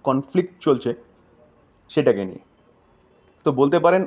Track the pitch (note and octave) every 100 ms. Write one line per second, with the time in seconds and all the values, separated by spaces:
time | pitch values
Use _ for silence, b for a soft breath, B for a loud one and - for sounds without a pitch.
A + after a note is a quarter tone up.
0 | - C3+ C3+ F3+ F3+ - - B2+ A#2+ A#2
1 | - _ _ _ _ _ _ _ _ -
2 | B2+ A2 F#2+ - _ _ _ _ _ _
3 | _ _ _ _ D#3 C3 C#3 E3+ E3 F#3